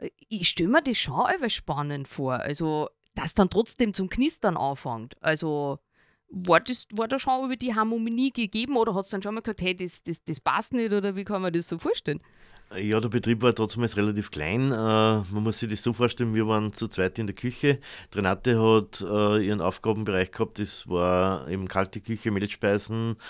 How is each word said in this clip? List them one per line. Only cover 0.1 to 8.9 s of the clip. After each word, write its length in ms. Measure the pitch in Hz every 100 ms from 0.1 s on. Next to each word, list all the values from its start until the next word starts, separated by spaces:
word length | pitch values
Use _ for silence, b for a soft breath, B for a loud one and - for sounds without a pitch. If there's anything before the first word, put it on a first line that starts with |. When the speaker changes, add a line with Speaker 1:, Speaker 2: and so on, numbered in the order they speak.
| - _
Speaker 1:
ich 200 | 214 175
stell 180 | - 175
mir 140 | 294
das 160 | 285 233
schon 280 | - 143 226
etwas 220 | 370 240
spannend 560 | - - 143 147 143 135
vor. 260 | - 131
Also, 560 | 127 - 147 160 151 151 - _
dass 200 | - 160
dann 160 | - 185
trotzdem 440 | 185 233 - 226
zum 140 | 190 190
Knistern 480 | - 285 - 208 165
anfängt. 580 | 139 135 - 113 117 -
Also, 560 | - 156 160 147 143 143 _ _ _ _ _
war 300 | 208 180 -
das, 280 | - 247 -
war 140 | 214 226
da 120 | 262
schon 240 | 269 262
über 120 | 262 254
die 180 | 247
Harmonie 580 | 220 220 233 226 233 262
gegeben 440 | 247 214 220 247 262
oder 180 | 220